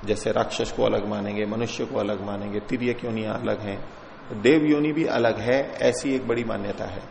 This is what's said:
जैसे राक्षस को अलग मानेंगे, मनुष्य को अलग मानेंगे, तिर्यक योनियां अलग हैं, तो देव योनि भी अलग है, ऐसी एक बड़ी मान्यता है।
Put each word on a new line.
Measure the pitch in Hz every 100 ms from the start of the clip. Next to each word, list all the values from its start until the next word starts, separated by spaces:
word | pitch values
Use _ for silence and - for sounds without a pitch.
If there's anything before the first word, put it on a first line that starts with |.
जैसे | 101 101 -
राक्षस | 107 117 - -
को | -
अलग | 110 107 104
मानेंगे, | 104 101 104 104
मनुष्य | 107 117 -
को | 120 131
अलग | 101 101 101
मानेंगे, | 101 101 104
तिर्यक | - 127 120 120
योनियां | 120 110 107
अलग | 110 113 107
हैं, | 107 98 - - - - -
तो |
देव | 107 110 156 151
योनि | 147 151
भी | 151 156
अलग | 120 117 107
है, | 110 131 139 -
ऐसी | 123 120 139
एक | 131 117
बड़ी | 120
मान्यता | 113 104 101 101
है। | 110 95 -